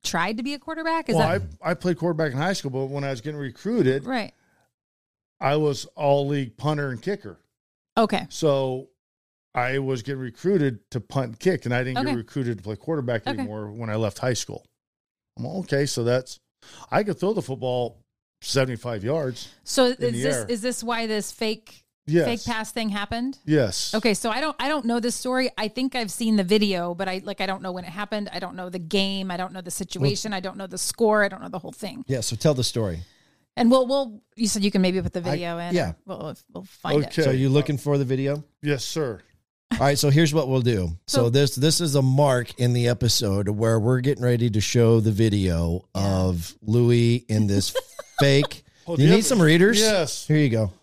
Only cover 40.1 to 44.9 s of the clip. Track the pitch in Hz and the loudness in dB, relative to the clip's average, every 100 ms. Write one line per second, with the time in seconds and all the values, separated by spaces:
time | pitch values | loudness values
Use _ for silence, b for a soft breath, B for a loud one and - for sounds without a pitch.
40.1 | 143 165 151 135 131 123 110 87 85 - | 6 6 2 2 2 2 2 0 -4 -4
41.1 | - 120 127 143 - 151 156 170 139 131 | 0 4 4 2 2 2 2 2 2 4
42.1 | 131 143 127 117 - 123 120 120 120 120 | 4 4 2 -2 0 2 2 2 2 2
43.1 | - 110 98 101 104 113 113 107 127 127 | 2 0 0 0 0 2 4 2 2 2
44.1 | 143 123 120 120 107 107 123 113 | 0 2 2 2 0 2 4 6